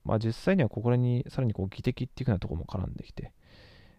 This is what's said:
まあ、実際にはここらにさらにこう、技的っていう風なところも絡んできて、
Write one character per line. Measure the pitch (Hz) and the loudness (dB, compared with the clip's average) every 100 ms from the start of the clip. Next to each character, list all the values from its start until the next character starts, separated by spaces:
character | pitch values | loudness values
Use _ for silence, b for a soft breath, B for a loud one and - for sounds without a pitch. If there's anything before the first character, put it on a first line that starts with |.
ま | - 110 | 0 0
あ、 | |
実 | 113 | 0
際 | - - 190 | 0 2 4
に | |
は | 113 | 4
こ | - | 2
こ | 117 | 2
ら | 123 | 4
に | 123 123 - | 4 0 -2
さ | - | -2
ら | 123 | 0
に | |
こ | - | 0
う、 | 98 | -4
技 | - | -2
的 | - - 127 | -2 -2 -4
っ | |
て | - | -4
い | |
う | 127 | 0
風 | |
な | 92 | 0
と | - | -2
こ | 82 | -6
ろ | |
も | 69 | -6
絡 | - - | -6 -6
ん | - | -8
で | - | -12
き | |
て、 | - - - B B B B B | -12 -12 -14 B B B B B